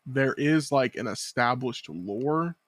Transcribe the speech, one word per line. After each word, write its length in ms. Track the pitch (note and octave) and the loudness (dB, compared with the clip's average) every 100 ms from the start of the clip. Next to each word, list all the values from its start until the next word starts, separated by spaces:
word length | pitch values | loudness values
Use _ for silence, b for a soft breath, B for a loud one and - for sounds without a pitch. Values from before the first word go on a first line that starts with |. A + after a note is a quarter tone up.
there 300 | - C3 C3+ | -4 2 2
is, 360 | - D3 D#3 C#3+ | 2 4 4 4
like, 260 | C#3 B2+ - | 2 2 0
an 100 | A#2+ | -6
established 840 | F#2+ - - A#2+ B2 B2 A#2+ - | -4 -6 0 2 2 -2 -6 -10
lore, 680 | D#2+ F2+ G#2 C3+ D#3 E3+ E3+ | -10 -8 -4 -2 0 -2 -6